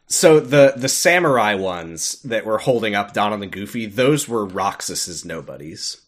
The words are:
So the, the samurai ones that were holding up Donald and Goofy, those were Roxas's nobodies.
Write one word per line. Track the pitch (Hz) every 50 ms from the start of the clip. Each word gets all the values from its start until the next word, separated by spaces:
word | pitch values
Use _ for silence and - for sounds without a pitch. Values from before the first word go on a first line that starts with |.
| _
So | - - - - 170 156 151
the, | 131 123 139 143 139 139 131
the | 123 127 131
samurai | - - - 180 175 180 175 156 135 120 107 107 104
ones | 95 95 92 90 87 85 82 82 80 - - - -
that | - 135 113 107 101
were | 110 110 107
holding | - 143 127 117 110 107 101
up | 101 101 -
Donald | - 110 104 104 107 104
and | 101 92
Goofy, | 92 95 101 104 - 120 113
those | 107 98 117 127 139 151 143 -
were | - 117 113 104
Roxas's | 92 90 95 92 98 - - - - 90 - - 92 85 - -
nobodies. | 87 82 80 71 73 67 67 73 80 90 - - - - - _